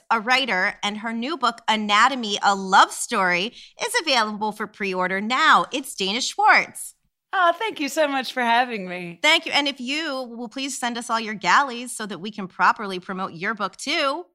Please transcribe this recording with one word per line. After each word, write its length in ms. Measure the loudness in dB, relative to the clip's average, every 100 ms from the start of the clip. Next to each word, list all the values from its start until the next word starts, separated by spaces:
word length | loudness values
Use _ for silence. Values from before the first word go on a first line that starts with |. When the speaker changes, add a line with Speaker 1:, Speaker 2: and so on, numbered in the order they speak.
| _
Speaker 1:
a 100 | -2
writer, 600 | 2 2 2 0 0 -2
and 160 | -6 -6
her 160 | -6
new 240 | -6 -6 0
book, 220 | -2 -2 -2
Anatomy, 720 | -2 2 6 6 4 -4 0
A 140 | 2 0
Love 360 | 4 6 6
Story, 640 | 2 -4 0 2 2 -2 -8 -20 -8
is 140 | -2 0
available 500 | 2 2 2 -2 -6
for 140 | -4 -10
pre-order 560 | -6 -4 -2 0 -2
now. 460 | -2 2 6 6 4
It's 220 | -4 -8
Dana 280 | -6 -4 -2
Schwartz. 760 | -4 2 4 6 2 -8 -18 _ _ _ _
Speaker 2:
Oh, 220 | 0 2 2
thank 200 | -4 -4
you 80 | -4
so 200 | 0 0
much 260 | 0 -4
for 80 | -2
having 480 | 2 2 2 -2 -8
me. 300 | -8 -10 -2
Speaker 1:
Thank 240 | 2 2 2
you. 60 |
And 160 | -2 -2
if 120 | -4
you 440 | -6 -6 -4 -6
will 260 | -8 -10 -12
please 260 | -8 -8 -6
send 220 | -6 -6
us 100 | -4
all 120 | -4
your 160 | -4 -4
galleys 600 | 4 4 4 -2 -10 -10
so 120 | -8
that 100 | -8
we 140 | -10
can 160 | -10 -12
properly 520 | 2 2 2 -4 -8
promote 340 | -8 -8 -8
your 200 | -6 -6
book 240 | -4 -6 -8
too. 480 | -6 -2 -2 -4 -10